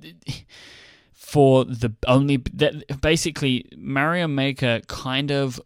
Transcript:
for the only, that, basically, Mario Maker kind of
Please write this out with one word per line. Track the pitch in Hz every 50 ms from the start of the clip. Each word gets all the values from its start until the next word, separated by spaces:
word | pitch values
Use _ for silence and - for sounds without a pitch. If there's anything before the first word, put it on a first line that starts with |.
| 147 160 175 165 _ - 135 - - _ - - - - - - - - - _ _ _
for | _ _ - - - 147 139 135 131 131 127
the | - 127 113 123 117 110 _ -
only, | 127 123 131 139 143 139 131 135 - -
that, | - 147 147 - 151 - - 139 135
basically, | - 151 165 156 - 175 143 - 151 135 127 120 - - -
Mario | 76 - - 135 139 143 160 170 180 175
Maker | 160 143 139 135 139 131 - 139 123 117 110 - -
kind | - - - 131 131 135 143 143
of | 143 139 139 131 120 120 -